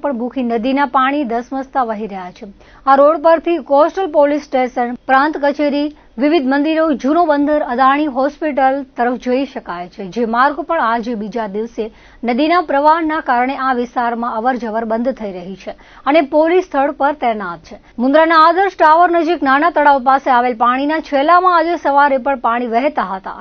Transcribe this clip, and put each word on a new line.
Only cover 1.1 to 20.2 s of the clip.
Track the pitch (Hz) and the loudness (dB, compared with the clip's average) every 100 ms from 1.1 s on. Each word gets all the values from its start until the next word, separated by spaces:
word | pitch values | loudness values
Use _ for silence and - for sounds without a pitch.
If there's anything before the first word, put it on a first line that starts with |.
| 294 247 | -2 -2
ધસમસતા | 233 247 269 269 277 233 | -6 -6 -10 -6 -4 -4
વહી | 208 214 | -6 -8
રહ્યા | 190 180 - | -10 -14 -16
છે. | 208 - - - - | -20 -20 -20 -6 2
આ | 269 | 4
રોડ | 285 320 320 | 4 4 2
પરથી | 330 - 339 247 | 2 2 -4 0
કોસ્ટલ | 277 320 381 381 311 | 2 2 0 -2 2
પોલીસ | 285 294 - | 2 0 -2
સ્ટેશન, | 262 254 254 240 247 - | -2 -2 -2 -6 -6 0
પ્રાંત | 262 294 294 | 2 2 0
કચેરી, | 285 285 294 285 294 294 _ - | -2 0 -2 0 -4 -8 _ -2
વિવિધ | 285 330 254 | 0 2 0
મંદિરો, | 277 294 320 320 254 | 0 0 0 0 0
જૂનો | 254 330 339 | 0 0 2
બંદર, | 285 285 302 254 | 2 0 0 -2
અદાણી | 247 262 277 302 247 | 0 2 2 -2 -2
હોસ્પિટલ | 277 285 311 285 262 277 269 - | -4 -2 -4 0 0 0 -6 -4
તરફ | 240 247 254 | -4 -2 -2
જઈ | 254 269 | -2 -4
શકાય | 226 208 175 180 | -8 -12 -12 -12
છે, | - 196 220 | -14 -10 -6
જે | 233 | -2
માર્ગ | 233 277 302 320 | 0 0 0 -4
પણ | 330 233 | -2 0
આજે | 233 220 226 | -2 -4 -8
બીજા | 214 233 214 | -6 -8 -6
દિવસે | 202 226 - 220 - - - | -6 -8 -8 -10 -12 -20 -8
નદીના | 233 240 311 349 302 | -4 0 2 2 2
પ્રવાહના | 277 302 330 320 311 294 | 2 4 2 0 -4 -2
કારણે | 240 254 277 262 | 0 0 -2 -2
આ | 247 | -2
વિસ્તારમાં | 240 254 240 233 233 226 | -4 -4 -2 -4 -4 -2
અવરજવર | 240 254 226 220 226 | -2 -2 -4 -6 -4
બંધ | 226 247 262 | -2 -2 -4
થઈ | 214 180 | -8 -10
રહી | 175 185 | -12 -14
છે | - - - - - | -16 -18 -20 -8 0
અને | 311 277 | 0 2
પોલીસ | 302 320 359 - | 2 4 2 0
સ્થળ | 277 285 294 | -2 -2 0
પર | 277 302 | -2 0
તૈનાત | 247 214 185 165 - | -4 -4 -6 -12 -18
છે. | - - - | -20 -16 -4
મુન્દ્રાના | 254 302 320 330 | 2 4 4 6
આદર્શ | 320 339 392 - | 4 4 0 2
ટાવર | 320 320 349 339 | 4 6 4 2
નજીક | 320 339 277 | 0 0 0
નાના | 269 302 302 | 2 2 2
તળાવ | 294 277 247 | 4 4 2
પાસે | 269 | 0